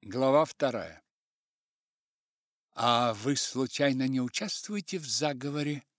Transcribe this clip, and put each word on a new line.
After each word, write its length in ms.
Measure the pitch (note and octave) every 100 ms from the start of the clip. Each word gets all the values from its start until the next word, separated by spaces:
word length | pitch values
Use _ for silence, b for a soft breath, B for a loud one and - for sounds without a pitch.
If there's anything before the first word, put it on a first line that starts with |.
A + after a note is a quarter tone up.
Глава 420 | G#2 A2+ C3 C#3+ D#3
вторая. 580 | - C3+ A#2 E2 D#2+ _ _ _ _ _ _ _ _ _ _ _ _ _ _ _ _ _
«А 400 | - A#2+ A#2+ B2
вы, 220 | G#2+ A2 C#3+
случайно, 720 | - B2 C3 - C#3+ C3 C3
не 120 | B2+
участвуете 800 | B2+ - G#3 - - G#3 - F#3+
в 80 | D3
заговоре?» 800 | - D3+ C3+ C#3 D3 D3 D3 -